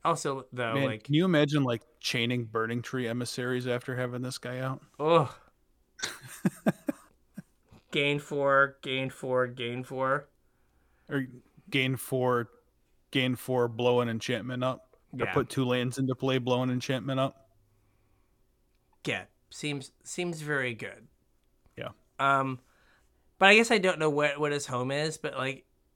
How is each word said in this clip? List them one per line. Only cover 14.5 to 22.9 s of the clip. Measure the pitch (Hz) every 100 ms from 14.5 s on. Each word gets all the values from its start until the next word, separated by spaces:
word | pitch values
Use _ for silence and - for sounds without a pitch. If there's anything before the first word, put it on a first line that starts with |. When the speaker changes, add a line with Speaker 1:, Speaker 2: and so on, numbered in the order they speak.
| 127 127
Speaker 2:
up. | 127 _ _ _
Or | 143 202
Speaker 1:
Yeah. |
Speaker 2:
put | 160 -
two | -
lands | 127 123 123 127
into | 131
play, | 123 131 131
blow | 120 123
an | 127
enchantment | 123 - 131 131 131
up. | 131 - _ _ _ _ _ _ _ _ _ _ _ _ _ _ _ _ -
Speaker 1:
Yeah, | 104 - _ _
seems, | - 147 143 127 _
seems | - - 175 160
very | 147 143 127
good. | 110 98 104 117 _ _ _ _ _ _ -
Speaker 2:
Yeah. | - - _ -
Speaker 1:
Um, | 139 139 135 127 _ _ _